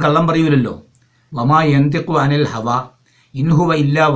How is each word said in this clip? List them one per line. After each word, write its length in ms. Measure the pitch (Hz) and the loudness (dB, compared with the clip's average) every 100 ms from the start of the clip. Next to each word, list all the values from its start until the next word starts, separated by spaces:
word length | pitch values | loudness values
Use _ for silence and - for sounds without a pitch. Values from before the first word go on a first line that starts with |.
| 151 | 0
കള്ളം 200 | 156 170 | 0 0
പറയൂലല്ലോ. 440 | 165 160 135 113 - - _ _ _ - 120 | 0 2 2 0 -6 -18 _ _ _ -14 -6
വമാ 240 | 127 156 156 | 0 2 2
യന്തിഖു 400 | 139 147 165 170 156 | 2 2 -2 -2 -2
അനിൽ 200 | 139 147 143 | 0 0 -2
ഹവ 140 | 117 117 123 - _ _ _ _ 131 | -4 -4 -6 -6 _ _ _ _ -6
ഇൻ 60 | 160 156 | 0 2
ഹുവ 120 | 170 156 | 2 0
ഇല്ലാ 220 | 139 151 156 | 0 2 2